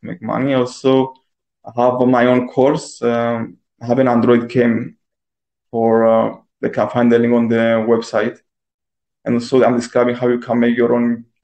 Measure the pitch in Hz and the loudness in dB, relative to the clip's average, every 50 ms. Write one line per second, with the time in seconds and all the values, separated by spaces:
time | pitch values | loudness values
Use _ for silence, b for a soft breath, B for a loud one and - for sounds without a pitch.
0 | - 113 113 - 110 110 107 113 131 139 135 127 123 123 - - - 131 131 131 | -16 -16 -14 -12 -8 -6 -6 -4 -2 -2 -2 -2 -2 -4 -6 -4 0 2 2 2
1 | 131 131 - _ _ _ _ _ _ _ _ _ - - 113 120 120 127 123 123 | 0 -2 -6 _ _ _ _ _ _ _ _ _ -20 -8 -2 0 0 0 2 2
2 | 127 127 127 120 120 123 127 123 123 - - 131 127 139 156 165 - - - - | 0 2 2 2 2 2 2 0 -2 -2 0 0 2 2 0 -2 -6 -12 -12 -6
3 | 120 117 117 117 117 117 120 113 113 98 - _ _ _ _ - 120 120 120 131 | -4 -4 -2 -2 -2 -4 -4 -6 -8 -10 -14 _ _ _ _ -10 -4 0 2 2
4 | 131 127 120 117 110 120 123 117 117 - - 127 120 117 113 - - - - _ | 2 2 2 2 4 4 4 2 2 0 0 0 2 2 0 -2 -4 -10 -16 _
5 | _ _ _ _ _ _ _ _ _ _ _ _ _ _ - 117 113 113 113 113 | _ _ _ _ _ _ _ _ _ _ _ _ _ _ -4 -2 0 2 2 4
6 | 113 113 113 113 110 113 - - _ _ _ - 120 - - 131 107 - - 123 | 4 4 4 2 2 -2 -4 -10 _ _ _ -8 -8 -6 -2 -2 -4 -2 0 0
7 | 120 120 120 117 117 117 120 117 117 113 117 113 113 113 113 113 110 117 117 113 | 2 4 4 2 2 2 0 0 0 0 0 0 0 0 0 0 0 0 0 -2
8 | 113 - - 107 107 120 - - _ _ _ _ _ _ _ _ _ _ _ _ | -2 -4 -4 -4 -4 -4 -6 -12 _ _ _ _ _ _ _ _ _ _ _ _
9 | _ _ _ _ - 117 120 120 120 - 135 131 113 117 123 117 120 - - 123 | _ _ _ _ -6 -4 -4 -4 -2 0 2 2 2 2 2 -2 -4 -2 -2 -2
10 | 123 123 120 123 127 123 123 120 120 - 117 120 120 120 117 123 120 120 120 120 | 0 0 -2 -2 -2 -2 -2 -2 -2 -4 -2 0 0 0 0 0 0 0 0 0
11 | 120 120 117 117 - _ _ _ | 0 -2 -4 -6 -8 _ _ _